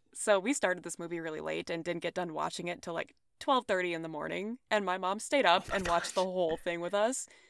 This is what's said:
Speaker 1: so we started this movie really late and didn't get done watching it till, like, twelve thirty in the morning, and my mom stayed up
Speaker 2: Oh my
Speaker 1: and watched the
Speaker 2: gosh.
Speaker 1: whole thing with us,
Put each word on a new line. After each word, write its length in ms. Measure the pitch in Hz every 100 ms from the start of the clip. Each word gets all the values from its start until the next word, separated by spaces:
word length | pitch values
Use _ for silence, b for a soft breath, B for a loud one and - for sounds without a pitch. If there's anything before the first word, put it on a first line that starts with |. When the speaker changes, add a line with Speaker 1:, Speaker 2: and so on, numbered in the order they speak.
| _
Speaker 1:
so 260 | - - 196
we 140 | 208
started 300 | 285 185 180
this 140 | 170 -
movie 220 | 170 170
really 220 | 160 156
late 280 | 156 160 175
and 140 | 170
didn't 180 | 170 170
get 120 | 170 180
done 180 | 175
watching 340 | 151 156 - 175
it 140 | 175
till, 120 | - 165
like, 180 | - _ _ -
twelve 260 | - 262 -
thirty 280 | 185 180
in 80 | 165
the 40 | 165
morning, 480 | 151 160 175 208 240 -
and 140 | 214 190
my 120 | 185
mom 220 | 185 214
stayed 260 | - 285 185
up 180 | 185 -
Speaker 2:
Oh 20 |
my 40 | 202
Speaker 1:
and 100 | 180
watched 280 | 170 - 190
the 80 |
Speaker 2:
gosh. 80 | 185
Speaker 1:
whole 240 | 185 165 165
thing 220 | 180 170
with 120 | 175
us, 340 | 202 226 269 - b b